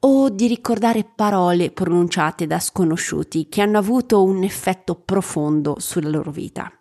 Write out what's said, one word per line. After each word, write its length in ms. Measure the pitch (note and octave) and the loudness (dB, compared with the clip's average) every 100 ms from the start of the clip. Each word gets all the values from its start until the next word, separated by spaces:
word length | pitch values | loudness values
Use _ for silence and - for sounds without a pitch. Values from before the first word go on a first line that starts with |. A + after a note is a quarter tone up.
o 300 | C#4 C4+ C4+ | 4 4 2
di 160 | G3 A#3 | 2 0
ricordare 580 | A#3 - A3+ A3+ A3 | 0 -2 0 2 0
parole 680 | G#3 _ G#3 G3+ F3 F3 E3+ | -4 _ 0 2 2 2 0
pronunciate 760 | - F3+ F3 F3 F3 D#3 - D#3+ | -2 0 2 2 0 -2 -2 -4
da 140 | D#3+ | -4
sconosciuti 880 | - - E3+ E3 - - D3+ D#3+ D#3 | -4 -2 0 0 -4 -6 -4 -6 -4
che 140 | - | 0
hanno 160 | G#3 G#3 | 2 2
avuto 440 | G3 B3 B3 G#3 | 2 0 2 4
un 220 | F#3+ F#3+ | 4 2
effetto 500 | F#3+ - - F#3 - | -2 -2 -4 -4 -6
profondo 840 | E3+ - G3 F#3 - D3+ D3+ D3 C#3+ | -8 -2 -2 -2 -4 0 0 0 -4
sulla 300 | - - D3+ | -6 -4 -4
loro 220 | D#3 D3+ | -4 -6
vita. 420 | D3 - - - _ | -10 -12 -10 -12 _